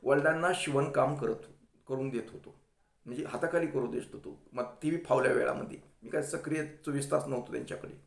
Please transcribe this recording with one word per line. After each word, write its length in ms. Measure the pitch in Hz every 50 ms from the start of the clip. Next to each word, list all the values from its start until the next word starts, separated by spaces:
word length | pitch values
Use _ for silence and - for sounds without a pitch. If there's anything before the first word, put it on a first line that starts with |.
| -
वडिलांना 440 | 123 139 143 147 160 156 160 170 180 185
शिवणकाम 600 | 175 - 156 139 139 139 135 - 135 131 135 147
करत, 200 | 143 123 110 113 - - - - _ - _ _ _ _ -
करून 200 | 135 131 135 135
देत 120 | 120 117 110 - -
होतो, 220 | - - - - - _ _ _ _ _ _ _ _ _
म्हणजे 200 | 117 120 139 156
हाताखाली 400 | 139 - - 170 165 170 170 165
करू 200 | 151 143 135 120
देत 140 | 117 117 120 107 - -
होतो. 280 | - - - - - - - -
मग 100 | 123 120
ती 260 | 120 - - - 151
बी 80 | 165
फावल्या 340 | 170 170 - 139 131 131 135
वेळामध्ये, 460 | 131 123 123 127 131 135 135 - - - - - _ _ -
मी 60 | 117
काय 120 | - 151
सक्रिय 420 | 147 143 - 156 - 151 156 156 151
चोवीस 460 | 147 - - - 151 139 139 139 139
तास 120 | 151 143 143
नव्हतो 240 | 139 131 120 120 -
त्यांच्याकडे. 500 | - 120 - - - - - - - - -